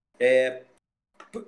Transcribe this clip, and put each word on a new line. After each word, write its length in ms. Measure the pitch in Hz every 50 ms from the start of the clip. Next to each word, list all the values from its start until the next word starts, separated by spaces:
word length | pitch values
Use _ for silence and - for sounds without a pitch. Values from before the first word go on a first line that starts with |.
| _ _ _ -
é, 440 | 123 127 131 131 131 127 - - - _ _ _ _ _ _ _ _ _ _ _ - _
p-, 120 | - 226 -